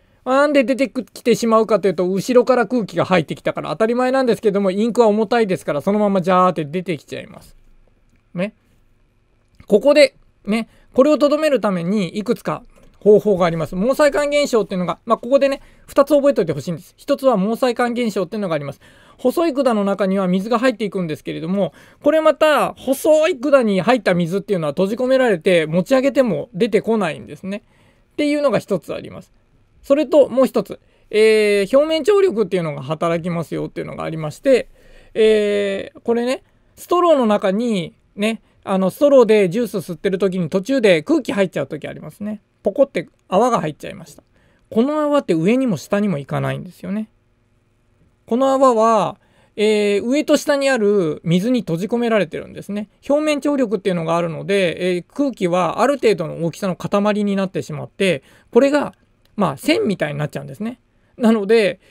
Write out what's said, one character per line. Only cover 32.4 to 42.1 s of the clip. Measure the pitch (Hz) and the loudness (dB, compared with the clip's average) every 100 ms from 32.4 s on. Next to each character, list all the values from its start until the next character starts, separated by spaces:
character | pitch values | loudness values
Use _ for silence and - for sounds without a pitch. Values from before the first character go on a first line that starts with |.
っ | 190 | -2
て | 185 | -2
い | |
う | |
の | 165 | -4
が | 143 | -8
働 | 135 156 170 170 | -8 -4 -2 -2
き | 170 | -4
ま | 170 | -6
す | 151 | -6
よ | 156 151 | -8 -8
っ | |
て | - | -8
い | |
う | 156 | -10
の | |
が | 156 | -8
あ | 160 | -8
り | 160 | -8
ま | 156 | -10
し | - | -4
て、 | 269 247 - - - - - | 2 2 2 -14 -20 -20 -10
え | - 220 214 208 208 202 196 - | 0 2 4 2 -2 -2 -6 -10
ー、 | - | -10
こ | - | -4
れ | 233 240 | -2 -2
ね、 | 269 _ _ _ | -6 _ _ _
ス | - - | -16 -4
ト | 359 | 0
ロ | 359 | 4
ー | 294 | 4
の | 226 | 4
中 | 208 202 | 2 0
に | 196 247 208 156 _ _ - | -2 -2 -4 -6 _ _ -6
ね、 | 214 226 _ _ - | -4 -4 _ _ -4
あ | 190 | 0
の、 | 190 | 0
ス | - | 2
ト | 285 | 4
ロ | 269 | 6
ー | 220 | 6
で | 214 196 | 4 2
ジ | 190 | 0
ュ | |
ー | 233 | -4
ス | 208 | -6
吸 | 165 | -8
っ | 170 | -6
て | 196 | -4
る | 185 | -2
時 | 196 185 | -2 -2
に | 165 | -2
途 | 196 | -4
中 | 190 269 | -2 2
で | 214 170 | 4 2
空 | - 320 | 2 -2
気 | 233 | -2
入 | 196 | -2
っ | 190 | -2
ち | 170 | -2
ゃ | |
う | 139 | -6
時 | 151 - | -8 -12
あ | |
り | 147 | -14
ま | 156 | -16